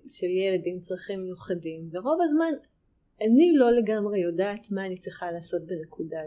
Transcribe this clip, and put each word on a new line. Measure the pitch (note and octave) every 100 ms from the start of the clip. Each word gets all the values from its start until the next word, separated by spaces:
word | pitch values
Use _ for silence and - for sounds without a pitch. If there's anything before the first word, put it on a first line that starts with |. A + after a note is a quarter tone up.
| -
של | - F3+
ילד | F#3 F#3+ F#3 F3
עם | F3+
צרכים | F3 F3+ - F#3+ F#3
מיוחדים, | F3+ - F3 D#3+ D#3+ E3
ורוב | F3+ A#3+ E4 E4+
הזמן | D4+ E4 C#4+ - _ _ _ _ -
אני | A3 B3 F4 D4
לא | A#3+
לגמרי | A#3+ G#3+ G#3+ G#3 G3+
יודעת | F3 E3+ G3+ G#3 -
מה | G3 F#3+
אני | F3+
צריכה | F3 - F3
לעשות | E3+ E3 E3+ D#3+
בנקודה | E3+ D#3+ - D#3+ D#3+